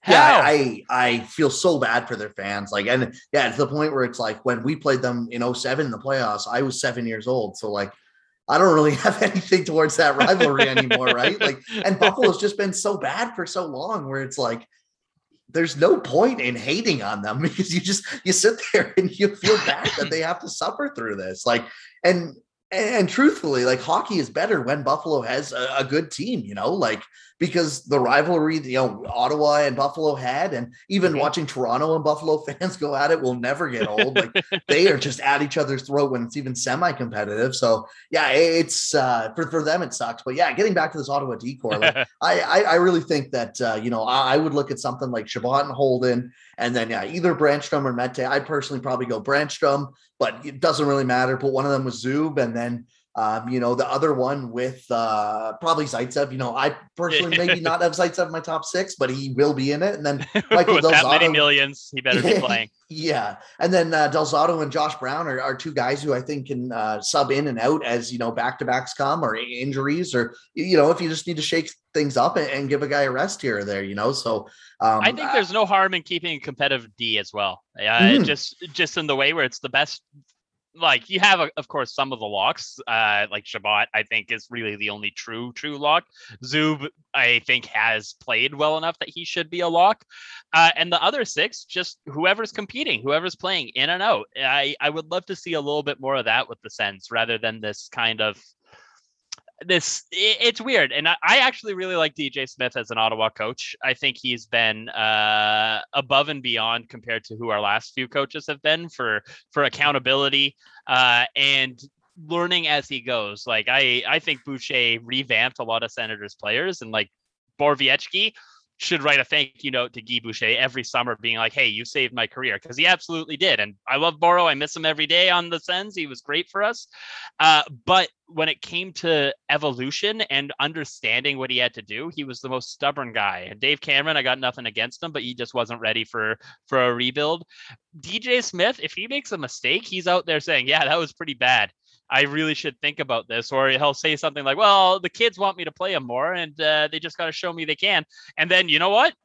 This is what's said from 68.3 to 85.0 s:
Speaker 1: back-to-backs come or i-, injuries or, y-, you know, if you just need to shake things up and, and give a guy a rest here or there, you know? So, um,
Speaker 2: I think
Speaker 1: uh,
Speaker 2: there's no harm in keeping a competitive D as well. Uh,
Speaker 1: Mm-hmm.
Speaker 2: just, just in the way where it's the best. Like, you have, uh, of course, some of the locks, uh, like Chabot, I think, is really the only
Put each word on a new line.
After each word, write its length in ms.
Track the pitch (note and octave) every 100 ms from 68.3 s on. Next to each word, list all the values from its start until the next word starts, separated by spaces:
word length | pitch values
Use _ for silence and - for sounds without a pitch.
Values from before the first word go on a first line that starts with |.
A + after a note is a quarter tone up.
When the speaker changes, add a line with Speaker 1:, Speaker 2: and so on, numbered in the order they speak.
Speaker 1:
back-to-backs 640 | A2+ A#2+ - C3 B2+ B2+
come 300 | - C#3 E3
or 120 | C3+ A2
i-, 40 |
injuries 720 | A#2+ B2 C3+ C3+ C#3 D#3+ F3+
or, 220 | B2 A#2 - _ -
y-, 60 |
you 120 | F3+ E3+
know, 160 | C#3+
if 80 | -
you 80 | E3
just 180 | D#3 -
need 100 | D#3
to 60 |
shake 280 | D3+ E3 D#3 - _
things 240 | D#3 C#3+ B2+
up 200 | C#3+ E3+
and, 120 | C#3+
and 200 | C#3 C#3
give 160 | C#3
a 40 | C#3
guy 140 | C#3
a 80 | C3+
rest 320 | B2+ F#3+ -
here 160 | C3+ G#2
or 60 |
there, 180 | G2+ G2
you 140 | G2 G2+
know? 160 | A2+
So, 360 | C#3 A#2+ A2 - - - _
um, 220 | A2+ A2
Speaker 2:
I 40 | G3
think 240 | B3 -
Speaker 1:
uh, 20 |
Speaker 2:
there's 200 | A#3 F#3
no 140 | G#3 G3
harm 280 | G3 F#3+
in 80 | F3+
keeping 340 | D#3 E3+ E3+ D3+
a 40 |
competitive 480 | D3 C3+ C#3 C3+ A2+ _
D 220 | A#2 G#2+
as 140 | G2
well. 280 | G#2 G2 F2+ _ -
Uh, 60 |
Speaker 1:
Mm-hmm. 400 | G#2 A#2 A#2 C4+
Speaker 2:
just, 340 | D#3+ C#3+ - - F3
just 240 | C#3+ E3 F3
in 120 | D3+
the 80 | C3+
way 160 | C#3
where 120 | E3
it's 140 | C3 -
the 100 | C3
best. 340 | C3+ D3+ - _ C#3+ _ _ _ _ _
Like, 380 | D#3+ E3 B2+ A#2
you 80 | F#3
have, 220 | G3+ F#3
uh, 80 | D3 -
of 100 | C#3
course, 260 | D3 B2
some 200 | - C3+
of 80 | B2
the 60 | G#2+
locks, 520 | G2+ G#2+ - - - -
uh, 400 | A2+ A2 G#2 G#2
like 160 | G#2
Chabot, 440 | - A2 G2+ G#2 -
I 120 | A2
think, 260 | G#2+ A2+ G2
is 160 | A2+ -
really 260 | A#2+ A2 G#2
the 140 | G#2
only 200 | G#2